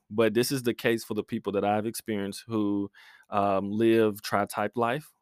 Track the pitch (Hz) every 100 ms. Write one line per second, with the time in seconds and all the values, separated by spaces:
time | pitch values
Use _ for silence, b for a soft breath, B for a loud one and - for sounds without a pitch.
0 | _ 104 113 107 123 139 120 110 123 117
1 | - 104 - 113 104 98 101 104 110 107
2 | - 104 98 101 - 113 104 101 101 B
3 | B B B 104 101 95 98 107 113 113
4 | 110 101 - 104 101 - 104 123 117 139
5 | - _